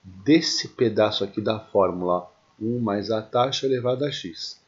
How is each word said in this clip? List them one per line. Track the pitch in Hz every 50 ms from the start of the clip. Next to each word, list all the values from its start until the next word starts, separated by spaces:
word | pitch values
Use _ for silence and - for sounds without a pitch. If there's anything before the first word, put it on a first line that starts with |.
desse | _ 95 92 - - 127 156 170 165 - - - - -
pedaço | - - 127 113 104 107 107 107 - - 98
aqui | 98 - 113
da | 101 113 110 107
fórmula, | - - - 104 95 90 90 90 90 90 87 90 85 - _ _ _ _ _
um | _ 107 113 120 123
mais | 117 104 98 104 98 104
a | 113 110
taxa | 107 - - 123 123 135 135 - -
elevada | 135 131 127 117 123 127 127 143
a | 143
x. | - - - 90 80 - - - - _ _